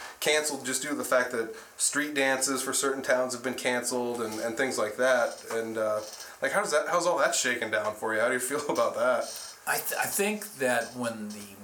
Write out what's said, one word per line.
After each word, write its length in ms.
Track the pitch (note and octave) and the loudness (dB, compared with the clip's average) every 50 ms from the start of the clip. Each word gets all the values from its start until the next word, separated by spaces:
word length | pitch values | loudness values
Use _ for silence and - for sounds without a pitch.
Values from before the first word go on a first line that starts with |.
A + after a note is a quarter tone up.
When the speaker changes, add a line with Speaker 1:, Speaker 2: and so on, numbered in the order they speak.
| - - - - | -14 -14 -8 -4
Speaker 1:
canceled 460 | - D#3 D3+ D3+ D3+ D3 C#3 C3 B2 | 0 2 2 2 2 0 -4 -4 -4
just 160 | B2+ B2+ - | -4 -4 -4
due 80 | - D3 | -4 -4
to 60 | C#3+ | -4
the 80 | B2+ B2 | -4 0
fact 280 | - C3 B2+ A2+ - | 2 2 2 2 2
that 240 | B2+ A#2 A2 A2 - - - - - | -2 -4 -4 -4 -6 -14 -16 -14 -6
street 360 | - - - - C#3+ D3 D3 D3 | -2 -2 0 0 0 -2 -2 0
dances 480 | C#3+ C3+ C3+ C3+ C3 C3 C#3 C3+ B2+ | 2 2 2 2 2 0 0 -2 -2
for 120 | - C3+ B2+ | -2 -2 -2
certain 280 | - C#3+ C3+ C3+ C3+ | 0 0 0 0 0
towns 320 | C3 - B2+ B2+ B2+ B2+ B2 | 0 2 2 2 2 0 -2
have 100 | A#2+ A#2+ | -4 -4
been 100 | C3 A#2+ | -4 -4
canceled 680 | - - B2+ B2 B2 A#2+ - B2+ B2 B2 A#2+ A#2+ A#2 | -2 -2 0 0 0 -2 -2 -2 -2 -2 -2 -2 -4
and, 180 | A2+ G#2+ G#2+ A2 | -4 -4 -4 -4
and 140 | A2+ A#2 A2 | -4 -4 -2
things 200 | C#3 C3+ B2+ B2 | -2 -2 0 0
like 200 | A#2+ G#2+ G#2+ G#2 | -2 -2 -2 0
that. 460 | A#2+ B2+ C3 B2+ A#2+ A#2 - - - - - | 2 2 4 4 4 2 0 -2 -8 -10 -6
And, 260 | A2+ A2+ A2+ A2+ A2 | -4 -4 -4 -4 -2
uh, 240 | A2+ G#2+ G#2+ G#2+ G#2+ G#2 - - - - - - - | -2 0 0 0 -2 -4 -8 -12 -14 -14 -14 -10 -4
like, 100 | D3 C3+ | -2 0
how 100 | - G3 | 0 0
does 100 | G#3 - | 0 2
that, 160 | D3 D#3 D3 - | 0 0 0 2
how's 180 | E3 F3 E3+ | 0 0 2
all 100 | F3+ E3+ D3+ | 2 2 2
that 140 | D3 - - | 2 2 2
shaken 360 | - - B2+ A#2+ - A2+ A2 | 2 0 0 2 4 6 6
down 220 | G#2+ G#2+ G#2+ G#2+ G#2+ | 6 6 4 0 -2
for 180 | - A2+ A2 A2 | -2 0 0 2
you? 60 | G#2+ | 4
How 80 | A2+ | 4
do 60 | B2 B2+ | 4 2
you 60 | B2 | 2
feel 220 | B2+ - C#3 D3 | 0 0 -2 -2
<laughs> 80 | - - | 0 0
about 260 | - A#2+ A#2 - - | 2 4 4 4 4
that? 280 | G#2+ A#2+ B2+ B2 A2+ - - - - - - - - - | 4 4 4 4 2 0 -2 -6 -10 -12 -12 -14 -10 -4
Speaker 2:
I 100 | - - | -2 -2
th-, 220 | - - - - - | -2 0 -2 -2 -2
I 40 | B2+ | -2
think 480 | B2+ - - G3 G#3+ G#3+ G#3 - - - | 0 2 2 2 2 0 -2 -6 -8 -4
that 400 | C3+ C3 B2+ B2 A#2 A2+ - - | 0 2 2 2 2 0 -2 -4
when 340 | B2 B2 A#2 A2+ A2 G#2 G#2 | -4 -4 -4 -4 -4 -8 -10
the 260 | G#2 G#2 G2+ - - G#2 | -10 -12 -14 -16 -16 -16